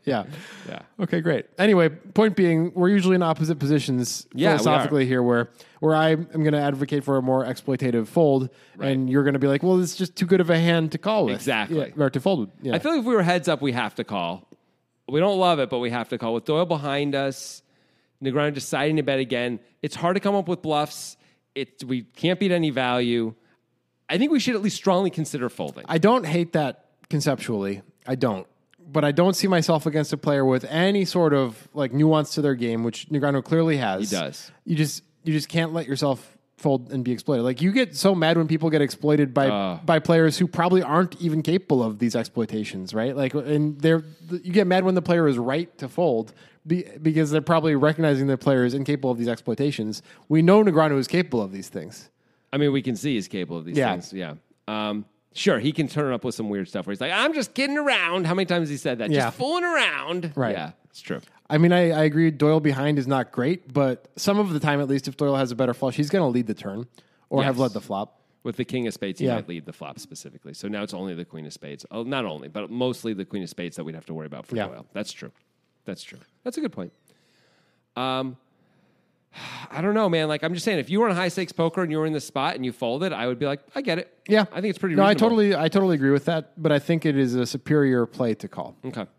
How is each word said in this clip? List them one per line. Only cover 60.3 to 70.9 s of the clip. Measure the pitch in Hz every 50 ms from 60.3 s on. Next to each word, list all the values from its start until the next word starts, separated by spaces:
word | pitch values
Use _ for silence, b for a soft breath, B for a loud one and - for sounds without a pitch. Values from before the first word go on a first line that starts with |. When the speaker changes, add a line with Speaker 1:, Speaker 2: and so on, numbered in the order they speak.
| 147
Speaker 1:
Right. | - 131 113 101
Speaker 2:
Yeah, | 90 78 78 - _ _ _
it's | _ -
true. | - - 85 65 - b b b b _
Speaker 1:
I | 151 151
mean, | 165 175 175
I, | 175 175 165
I | 165 156 156
agree. | 156 143 156 165 165
Doyle | 156 131 147 151 156 160
behind | 151 151 139 131 139 147 151 143
is | 131
not | 127 139 131 123 - -
great, | - 123 139 180 180 _ 139 127
but | 143 139 131 127 120 _ - _
some | - - 202 202 208
of | 208 190 165
the | 151
time, | 131 151 143 143 143
at | 131
least, | 139 139 131 -
if | 127
Doyle | - 151 143 139
has | 135 135 123
a | 120
better | 113 131 123 120
flush, | - - 131 123
he's | - 151 147
gonna | 165 196 175 135
lead | 120 123 120
the | 110 107
turn | - - 104 98 107 120 - b b b b b b b b
or | - 139 135
have | 139 131
Speaker 2:
Yes. | 123 135
Speaker 1:
led | 123 104
the | 110
flop. | - - 101 98 104 - _ _ _ _ _ _ _
Speaker 2:
With | 117 113
the | - 123
king | - - 127 120
of | 113 98
spades, | - - 98 90 -
he | -
Speaker 1:
Yeah. | 131 120
Speaker 2:
might | 107 82 -
lead | 87 82 73
the | - 82
flop | _ 80 69 64 -
specifically. | - - - - - 71 67 - _ - 76
So | - - 101
now | 104 104 104
it's | 104